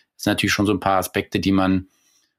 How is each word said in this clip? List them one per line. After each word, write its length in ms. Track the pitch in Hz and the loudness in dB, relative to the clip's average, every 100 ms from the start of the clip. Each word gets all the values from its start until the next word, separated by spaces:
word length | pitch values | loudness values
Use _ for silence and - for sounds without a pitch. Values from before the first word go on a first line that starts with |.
| _ - | _ -6
es 60 | |
sind 80 | - | -2
natürlich 220 | 98 101 | 0 0
schon 120 | - 101 | 0 0
so 80 | |
ein 80 | 92 | 0
paar 160 | 98 95 | 0 0
Aspekte, 420 | 90 104 - 101 | 0 -4 -4 -2
die 120 | 92 | 0
man 340 | 98 95 95 92 _ _ _ _ | 2 2 0 -4 _ _ _ _